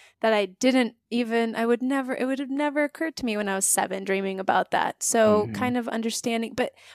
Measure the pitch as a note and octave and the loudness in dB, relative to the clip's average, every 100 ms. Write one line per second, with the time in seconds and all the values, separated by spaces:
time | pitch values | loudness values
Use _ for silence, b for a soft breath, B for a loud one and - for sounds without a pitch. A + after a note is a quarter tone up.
0 | b _ A3+ G#3+ G3 F#3 B3+ B3+ A3+ - | b _ 2 2 0 0 2 4 2 -4
1 | - A#3+ A3+ A#3 A3+ A3 A#3 A#3+ B3+ C#4 | -4 -2 0 0 0 0 0 0 0 -2
2 | B3+ B3+ B3+ C4+ C4+ C4+ D4 C#4+ D4 - | -2 -2 -2 -2 -4 -2 -2 0 -2 -2
3 | D#4+ - A#3+ G#3 G3+ F#3+ G3 - F#3+ F#3+ | -6 -4 -4 -2 -2 0 0 0 0 -2
4 | F#3+ F#3+ G3 F#3+ F#3+ F#3+ F#3 - - - | -2 -2 -2 -2 2 2 2 0 -2 -4
5 | - A#3 A3 G#3 G#3+ G#3 B3 B3 A#3 A3+ | 0 4 6 4 2 -2 -2 -2 -2 -4
6 | A3+ - B3 A3+ A3+ - - b b | -4 -4 -2 -2 -2 -2 -4 b b